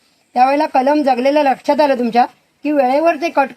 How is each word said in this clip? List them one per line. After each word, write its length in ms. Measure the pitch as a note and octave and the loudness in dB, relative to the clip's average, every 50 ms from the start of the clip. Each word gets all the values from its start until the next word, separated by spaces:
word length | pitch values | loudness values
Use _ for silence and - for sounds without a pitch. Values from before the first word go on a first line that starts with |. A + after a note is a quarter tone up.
| _ _ _ _ _ _ _ | _ _ _ _ _ _ _
त्यावेळेला 320 | B3 B3+ C4 C#4 C#4+ D#4 | 0 2 2 2 0 -2
कलम 360 | D#4 - C4+ B3+ C#4 D4 D4+ | -2 -2 0 0 2 0 0
जगलेलं 400 | C#4+ C4 B3+ A#3 B3+ C#4 C#4+ D4+ | 0 0 -2 0 0 0 0 2
लक्षात 400 | D4 C4+ B3 - - - D4 C4 | 0 0 -2 -2 -2 -4 0 0
आलं 180 | D4+ C#4 C4+ A#3 | 0 0 0 -2
तुमच्या 260 | B3 A#3 G#3+ A#3+ B3 - - _ _ _ _ _ - | -2 -2 0 0 0 0 -4 _ _ _ _ _ -6
की 80 | C#4+ | -2
वेळेवर 440 | D4+ C#4+ C4 B3 C4 D4 D#4+ E4+ E4+ | -2 0 0 0 0 0 0 0 -2
ते 140 | C4+ E4 E4 | -2 -6 -4
कट 180 | - C#4+ C4+ B3 - | -2 -2 -2 -2 0